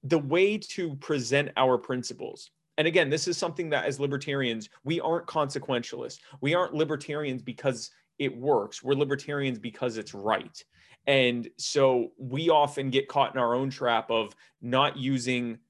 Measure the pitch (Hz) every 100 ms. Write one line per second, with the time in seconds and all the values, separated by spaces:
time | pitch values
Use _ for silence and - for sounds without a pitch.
0 | 135 160 139 165 196 214 208 - 175 139
1 | - 151 120 139 143 - 131 123 - 127
2 | 123 - - - - _ _ - 156 170
3 | 151 139 160 170 170 165 165 143 - 127
4 | 143 139 143 139 127 113 107 _ 135 170
5 | - 170 170 160 143 139 - 123 120 -
6 | 123 - - - 139 175 180 - 156 147
7 | - 147 151 127 110 113 139 117 - _
8 | _ _ 135 117 131 127 101 - 123 139
9 | 143 139 143 147 139 120 117 107 127 110
10 | - 98 101 101 - - - _ _ -
11 | - 139 123 120 117 _ - 147 135 127
12 | 117 _ 131 131 165 156 143 143 135 131
13 | 135 143 135 131 120 120 135 135 123 113
14 | 113 113 107 - _ _ 120 127 143 139
15 | 131 135 120 127 120 113